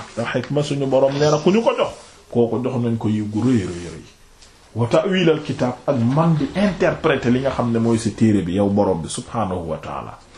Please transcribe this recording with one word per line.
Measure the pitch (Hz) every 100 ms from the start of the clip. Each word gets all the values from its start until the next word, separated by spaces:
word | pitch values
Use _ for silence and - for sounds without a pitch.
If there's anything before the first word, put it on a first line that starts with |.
| -
te | -
xikma | 117 127 - 143
suñu | 147 139 135
Borom | 131 135 139
nee | 151
na | 151
ku | 165
ñu | 214
ko | 254 247
jox, | - - - - -
kooku | 120 113 113
jox | 123 120
nañ | 120 113
ko | 110
yiw | 107 104
gu | 104
rëy, | 123 120 90
rëy, | 87 85
rëy. | 78 - - - - - - -
"Wa | 110 117
ta'wil | 160 196 185 165
al-kitab", | 151 - 123 123 - -
ak | 123
man | 117 143 165
di | 151 139 180
interpréter | 202 156 175 151 156 135 120
li | 127
nga | 135
xam | - 120
ne | 113
mooy | 117 113
sa | 107
téere | - 110 101
bi, | 87
yow | 95 101
Borom | 101 98 85
bi | 76
subhaanahu | - - 117 95 90 82
wa | 76
ta'ala. | 78 69 53 - -